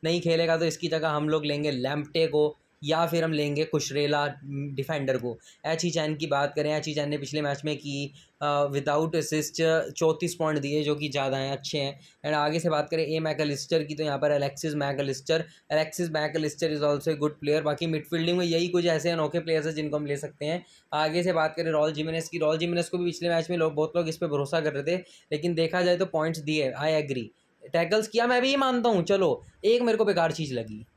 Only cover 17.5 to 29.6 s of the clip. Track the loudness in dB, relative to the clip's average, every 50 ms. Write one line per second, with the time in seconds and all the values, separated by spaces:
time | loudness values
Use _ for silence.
17.5 | 2 2 2 0 -2 0 0 -2 -2 -2 -4 -2 -2 0 0 2 2 2 2 2
18.5 | 2 2 0 2 2 2 2 4 2 2 2 0 0 2 0 0 0 -2 0 2
19.5 | 0 2 2 0 -2 -2 -4 -2 -2 -4 -2 -2 -4 -4 -6 -10 -10 _ -4 -4
20.5 | -4 -4 -6 _ -20 -20 _ _ -2 0 0 2 0 0 0 2 2 2 2 0
21.5 | 0 -2 -2 0 2 2 2 2 0 -2 -4 -2 -2 -4 -6 -4 -4 0 2 2
22.5 | 2 2 0 0 0 -2 -2 -2 -2 -2 -2 -2 -4 -2 -2 0 0 0 0 0
23.5 | 0 0 0 0 2 0 -2 0 0 -2 -2 -2 -2 -4 -4 -2 0 -2 -2 0
24.5 | 0 0 0 0 -2 -2 -2 0 -2 -2 -2 -8 -20 -20 _ _ -6 -2 -2 -2
25.5 | 0 0 0 0 2 2 2 2 2 2 0 0 0 0 0 0 -2 -4 -4 -2
26.5 | 0 0 0 0 -2 -2 0 0 2 2 0 0 -4 -4 -6 -8 _ _ _ _
27.5 | _ _ -20 -2 0 0 2 2 2 0 0 0 0 2 2 4 4 4 4 2
28.5 | 2 4 2 2 2 2 2 4 4 4 4 4 2 4 4 2 2 0 -4 -18
29.5 | _ _